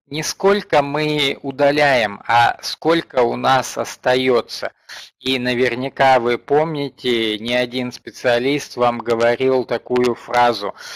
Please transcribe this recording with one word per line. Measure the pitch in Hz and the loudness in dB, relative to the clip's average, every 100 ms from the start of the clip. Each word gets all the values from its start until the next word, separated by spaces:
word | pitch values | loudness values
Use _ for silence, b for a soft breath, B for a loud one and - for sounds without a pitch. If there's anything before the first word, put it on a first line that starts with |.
| - | -12
не | 147 | -8
сколько | - - 196 208 - 151 | -8 0 0 0 2 0
мы | 143 151 151 151 139 - | 0 -2 -2 0 -2 -4
удаляем, | 139 131 143 147 147 127 104 101 - | -8 2 2 4 4 2 0 -4 0
а | 120 117 - | 4 4 0
сколько | - - 160 170 - 127 | -10 -4 0 0 0 0
у | 117 123 | 0 0
нас | 127 131 120 - | 0 0 0 -6
остаётся. | 113 - 127 131 131 120 - - 98 _ B B B _ | -8 -4 0 2 2 2 0 -10 -10 _ B B B _
И | 131 131 | -4 -2
наверняка | 123 123 127 117 131 - 135 127 | -2 0 0 -2 -6 0 4 4
вы | 120 117 | 2 -2
помните, | - 147 160 151 139 - 127 117 113 104 | 0 0 2 -4 -8 -6 -2 -2 -2 -4
ни | 117 | -4
один | 123 123 127 123 | -2 -2 -4 -8
специалист | - 117 - 127 120 131 143 - 123 | -10 -18 -4 0 0 0 -2 -4 0
вам | 123 117 | 0 0
говорил | 113 117 117 120 131 131 120 | -2 2 2 2 2 0 0
такую | 120 - 123 123 117 | -6 -2 0 0 -2
фразу, | - 120 120 107 101 - B | -2 2 2 0 -6 -10 B